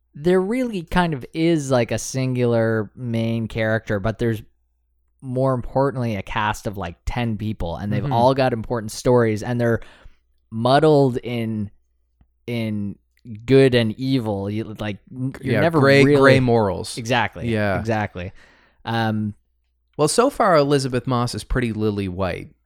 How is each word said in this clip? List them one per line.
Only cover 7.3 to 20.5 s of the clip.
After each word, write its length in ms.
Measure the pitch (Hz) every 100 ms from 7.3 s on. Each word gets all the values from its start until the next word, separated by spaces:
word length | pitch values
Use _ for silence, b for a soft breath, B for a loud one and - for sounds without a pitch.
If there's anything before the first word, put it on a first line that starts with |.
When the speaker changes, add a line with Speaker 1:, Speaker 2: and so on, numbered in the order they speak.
| 104
Speaker 1:
people, 400 | 110 107 85 78
and 160 | 101
they've 100 | 131
Speaker 2:
Mm-hmm. 80 | -
Speaker 1:
all 220 | 117 123
got 180 | 135 131
important 400 | 120 107 120 107
stories, 500 | - 131 123 113 107
and 200 | 117 120
they're 180 | 117 113 B B B B _ _ _
muddled 680 | 110 120 139 156 147 139 123
in, 540 | 117 120 110 110 104 - _ _ _ _ _ _ -
in 500 | 120 110 107 101 - _ _ - 107 117
good 300 | 135 135 120
and 220 | 113 107
evil. 520 | 131 135 110 98 98
You, 260 | 107 110 107
like, 180 | 107 101 _
n-, 220 | 127 131 139
you're 140 | - 110
Speaker 2:
Yeah, 60 |
Speaker 1:
never 180 | 170 165
Speaker 2:
gray, 240 | 139 139
Speaker 1:
really 160 | 139 143
Speaker 2:
gray 180 | 135 135
morals. 580 | 127 117 104 87 90 -
Speaker 1:
Exactly. 520 | 113 123 104 - 120
Speaker 2:
Yeah. 300 | 110 104 92
Speaker 1:
Exactly. 520 | 110 110 104 - 90 b b b b b -
Um, 500 | 117 113 110 107 101 _ _ _ _ _ -
Speaker 2:
Well, 100 | 151
so 220 | - 254
far 260 | - 226